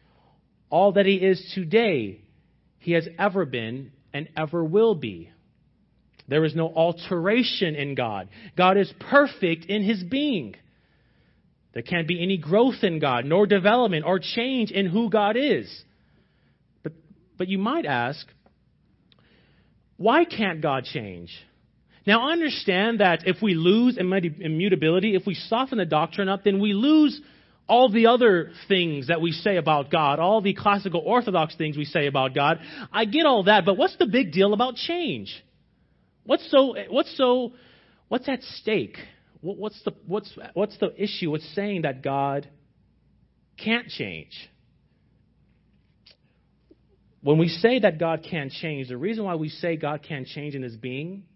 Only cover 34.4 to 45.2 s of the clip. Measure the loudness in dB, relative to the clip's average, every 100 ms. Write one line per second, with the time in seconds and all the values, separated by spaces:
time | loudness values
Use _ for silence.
34.4 | 2 2 -2 -4 -6 -4 -4 -6 -10 -16
35.4 | _ _ _ _ _ _ _ _ -2 -2
36.4 | 2 4 4 0 -4 -2 -2 0 0 2
37.4 | -2 -10 _ _ _ _ -8 -6 -4 -6
38.4 | -8 -12 -4 -2 -4 -10 -20 _ _ _
39.4 | -12 -10 -10 -10 -10 -10 -8 -8 -8 -16
40.4 | -10 -4 -4 -2 -6 -4 -6 -4 -4 -4
41.4 | -6 -6 -4 -2 -4 -4 -4 -2 -2 -2
42.4 | -8 _ _ _ _ _ _ _ _ _
43.4 | _ -10 -4 -4 -4 -10 -10 -10 -14 -20
44.4 | -20 _ _ _ _ _ _ _